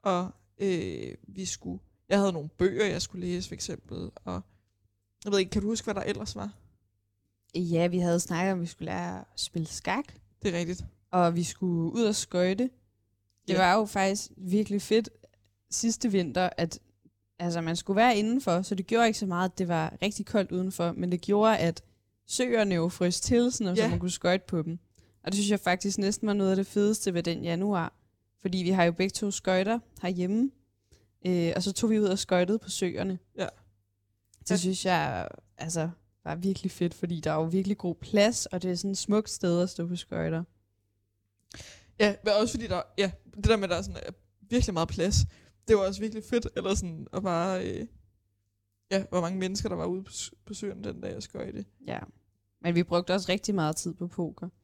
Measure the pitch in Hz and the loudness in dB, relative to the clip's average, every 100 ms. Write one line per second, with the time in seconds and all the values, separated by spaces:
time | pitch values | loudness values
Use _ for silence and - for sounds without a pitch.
0 | 202 180 185 - _ _ 196 180 92 71 | 0 0 -2 -10 _ _ -2 0 -2 -6
1 | 58 - - 190 185 - - 180 _ _ | -10 -12 -16 -10 -10 -8 -10 -12 _ _
2 | _ 196 196 170 151 _ 185 - 208 180 | _ 2 2 0 -8 _ 0 2 0 0
3 | - 185 180 175 185 - - - - - | -6 -8 -6 -6 -8 -10 -10 -10 -10 -10
4 | - - - 90 - _ _ _ _ _ | -10 -12 -10 -10 -10 _ _ _ _ _
5 | _ _ 208 202 190 214 202 226 - 196 | _ _ 0 0 2 -2 -2 -4 -4 -4
6 | - 202 214 208 202 - _ _ _ _ | -4 -6 -8 -10 -12 -12 _ _ _ _
7 | _ _ _ _ _ - 175 165 175 180 | _ _ _ _ _ -6 0 2 2 2
8 | 175 170 - 165 190 185 170 - 160 185 | 2 2 0 -2 0 0 -4 -8 -8 -6
9 | 175 185 - - - 175 160 - - 202 | -6 -10 -14 -10 -6 -4 -6 -6 -4 -4
10 | 294 - _ _ 208 170 170 180 - _ | -4 -14 _ _ -4 -2 -4 -6 -10 _
11 | _ 180 170 170 170 - 185 170 165 233 | _ 2 4 2 -2 -2 -2 0 0 0
12 | 220 214 - 180 180 196 254 _ _ _ | 0 0 -2 2 2 2 -2 _ _ _
13 | _ _ _ _ - 185 185 202 214 202 | _ _ _ _ -2 4 6 4 2 0
14 | 190 202 - - 185 202 196 202 - 220 | 0 0 -6 -12 -2 0 2 -2 2 2
15 | 214 _ - _ _ _ _ - 233 220 | 2 _ -20 _ _ _ _ -2 -2 0
16 | 240 196 175 180 180 - 165 - _ _ | 0 2 0 0 -2 0 -4 -4 _ _
17 | _ _ _ _ 175 170 160 170 - 196 | _ _ _ _ -4 -2 -2 -4 0 4
18 | 240 220 214 247 240 175 185 190 185 226 | 6 4 2 0 2 0 0 -4 0 4
19 | 233 220 196 175 185 - 180 170 160 - | 4 2 -2 0 -2 -2 -2 0 -2 -4
20 | 196 - 202 220 190 180 185 - 175 - | -6 -4 -2 0 0 -2 -4 -2 -4 -2
21 | 175 175 - 202 220 214 170 165 - _ | -2 -2 2 4 6 4 2 -2 -12 _
22 | _ _ _ - 254 233 208 175 165 - | _ _ _ -2 2 2 4 2 0 2
23 | 180 180 - 240 247 247 202 185 220 175 | 0 0 2 4 4 2 0 2 2 2
24 | 180 175 175 190 - 175 160 170 _ _ | -2 -2 2 0 0 -4 -2 -8 _ _
25 | _ _ - 196 202 208 - 185 202 196 | _ _ -2 0 2 2 2 0 0 0
26 | 196 208 220 202 190 190 196 208 208 220 | 0 0 0 2 2 2 0 2 2 2
27 | - 175 170 165 170 170 196 196 165 _ | 0 0 -2 -2 -2 -2 0 0 -2 _
28 | _ _ _ _ 190 185 175 190 170 170 | _ _ _ _ -4 0 2 4 4 4
29 | 190 - 202 - - 185 190 233 - - | -2 0 -4 -2 0 2 2 -2 -4 -8
30 | 180 180 180 214 269 _ _ _ _ _ | -6 -2 0 2 0 _ _ _ _ _
31 | _ _ 180 180 170 - 190 185 226 214 | _ _ 0 2 2 0 -2 0 2 4
32 | 208 196 - 180 180 220 - - 180 - | 2 0 2 2 2 0 -2 -4 -2 -2
33 | 196 180 _ - - - _ _ _ _ | -4 -4 _ -6 -6 -8 _ _ _ _
34 | _ _ _ _ - 185 180 185 185 175 | _ _ _ _ -2 0 0 -2 0 2
35 | 147 92 - - _ - 165 170 160 170 | 0 -4 -8 -12 _ -12 -6 -2 -4 -6
36 | _ _ 160 160 190 190 185 - 175 - | _ _ -10 -4 -2 -2 -4 -2 -4 -2
37 | 170 170 156 156 160 180 190 202 180 165 | -6 -4 -2 0 0 0 0 -2 -4 -6
38 | - 202 208 240 - 180 185 175 - 190 | 0 4 4 2 -4 -4 -2 -2 -4 -4
39 | - 208 220 - 180 170 180 - 170 175 | 0 0 0 -2 0 2 0 -2 -6 -6
40 | - 165 160 160 175 _ _ _ _ _ | -6 -4 -2 -4 -6 _ _ _ _ _
41 | _ _ _ _ _ - - - _ _ | _ _ _ _ _ -20 -20 -20 _ _
42 | 208 202 214 208 214 - 226 180 - - | 2 2 2 2 2 -2 -4 -4 -6 -2
43 | 196 - - - 214 220 196 175 196 175 | -2 -2 -16 -2 4 4 4 -2 -2 -8
44 | - - _ _ - 240 247 170 165 - | -10 -14 _ _ 2 4 4 2 0 2
45 | 180 - - - _ _ - 214 196 196 | 4 6 4 -2 _ _ 4 6 6 -2
46 | 220 220 208 240 - - 190 196 180 160 | -6 -6 0 0 0 -4 0 0 -2 -10
47 | - - 190 170 180 185 180 - 233 - | -8 -4 0 0 0 -2 -4 -6 -8 -12
48 | _ _ _ _ _ _ _ _ _ 196 | _ _ _ _ _ _ _ _ _ -4
49 | 190 180 170 190 185 196 214 175 170 180 | 0 -2 -2 -2 -2 -4 -4 -4 -4 -6
50 | 196 - - _ - 202 202 190 - - | -8 -12 -12 _ -16 -10 -10 -8 -10 -8
51 | - - - - - - 202 _ 269 - | -8 -10 -12 -10 -10 -10 -14 _ -10 -10
52 | - _ _ _ _ _ 170 170 175 175 | -10 _ _ _ _ _ 0 0 2 0
53 | 180 185 185 190 - 202 151 160 180 165 | 0 -2 0 -2 0 0 0 -2 -6 -8
54 | 175 - 170 - 180 _ | -10 -6 -8 -8 -14 _